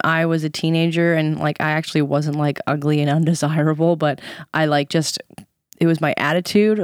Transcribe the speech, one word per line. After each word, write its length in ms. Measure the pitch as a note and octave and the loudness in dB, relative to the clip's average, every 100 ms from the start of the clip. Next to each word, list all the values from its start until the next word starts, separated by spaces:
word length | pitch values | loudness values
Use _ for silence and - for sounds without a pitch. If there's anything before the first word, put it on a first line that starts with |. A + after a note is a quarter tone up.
I 220 | - E3 E3 | 0 2 2
was 160 | E3 | 0
a 60 | D#3 | -2
teenager 640 | - D#3+ E3 E3 E3 E3+ | -2 0 2 2 2 2
and, 240 | D#3+ D#3 D#3 | 2 0 0
like, 220 | D3+ D3+ | -2 -2
I 100 | D#3 | -2
actually 320 | D#3 D#3 D#3 | -2 -2 -2
wasn't, 340 | C#3+ C#3+ D3+ D3 | 0 0 0 -2
like, 220 | D3 - - | -2 -2 -4
ugly 340 | D3 C#3+ D3+ | -2 0 0
and 80 | D3 | 2
undesirable, 840 | D3+ E3 E3+ D3+ D#3 D3+ D3+ E3 E3 | 2 2 0 0 0 0 2 0 2
but 240 | D3+ C3+ - - D3+ | -2 -2 -10 -18 -6
I, 140 | D3+ D#3 | -2 0
like, 220 | D3 C#3+ | 0 0
just, 340 | E3 D3+ - - - - _ _ - | -2 -2 -6 -12 -20 -20 _ _ -2
it 80 | E3 | 0
was 140 | D#3+ | 2
my 120 | D3+ - | 0 0
attitude? 640 | C#3+ E3+ F3+ G#3 G#3+ G#3+ | 0 0 2 2 4 2